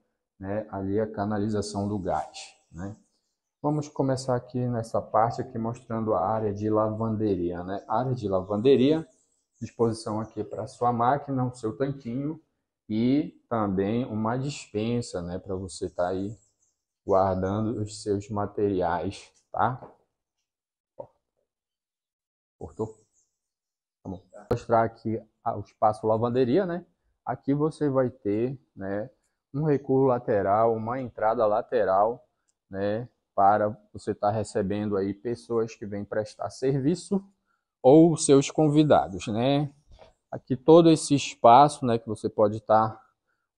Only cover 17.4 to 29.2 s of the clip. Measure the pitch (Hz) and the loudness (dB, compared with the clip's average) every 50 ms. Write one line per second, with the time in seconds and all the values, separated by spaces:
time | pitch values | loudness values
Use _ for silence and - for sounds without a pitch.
17.4 | 92 95 101 107 110 110 123 107 107 101 - - - 107 98 101 101 - 104 104 | -2 -2 -2 -2 -4 -4 -4 -6 -8 -8 -10 -8 -4 -4 -4 -4 -4 -6 -6 -6
18.4 | 101 101 - 110 104 101 98 90 87 82 85 82 85 98 - - - - _ _ | -6 -6 -4 -2 -2 0 0 0 0 -2 -2 -2 -4 -6 -8 -10 -14 -20 _ _
19.4 | _ _ - - 101 117 131 - - - - _ _ _ _ _ _ _ _ _ | _ _ -4 -2 -2 -2 -2 -6 -12 -18 -20 _ _ _ _ _ _ _ _ _
20.4 | _ _ _ _ _ _ _ _ _ _ _ - - - _ _ _ _ _ _ | _ _ _ _ _ _ _ _ _ _ _ -20 -20 -20 _ _ _ _ _ _
21.4 | _ _ _ _ _ _ _ _ _ _ _ _ _ _ _ _ _ _ _ _ | _ _ _ _ _ _ _ _ _ _ _ _ _ _ _ _ _ _ _ _
22.4 | _ _ _ - - - - - 110 110 - _ _ _ _ _ _ _ _ _ | _ _ _ -18 -18 -14 -10 -10 -10 -10 -10 _ _ _ _ _ _ _ _ _
23.4 | _ _ _ _ _ _ _ _ _ _ _ _ - 98 92 - - _ - 104 | _ _ _ _ _ _ _ _ _ _ _ _ -16 -14 -14 -14 -16 _ -20 -14
24.4 | - - 127 - - - 113 113 117 113 - - - 113 110 110 - _ _ _ | -8 -6 -6 -6 -2 0 0 2 2 0 -4 -8 -8 -6 -6 -6 -8 _ _ _
25.4 | - 117 110 104 98 - _ _ 110 107 107 - - 110 113 110 117 120 120 127 | -8 -8 -8 -8 -10 -14 _ _ 0 0 0 0 0 0 0 0 0 0 0 0
26.4 | 131 117 135 190 202 175 170 175 175 - _ _ _ _ _ _ _ - 127 - | 0 2 2 0 0 -2 -4 -8 -10 -14 _ _ _ _ _ _ _ -10 -10 -6
27.4 | _ 139 139 147 151 156 - - 151 143 131 135 127 123 - - - 101 101 110 | _ -2 -2 0 -2 -2 -2 -2 -2 0 2 2 0 0 -2 -4 -4 -2 -2 0
28.4 | 120 131 139 - _ _ _ - 95 95 98 104 113 135 - _ | -2 -4 -6 -8 _ _ _ -12 -8 -6 -6 -6 -8 -10 -14 _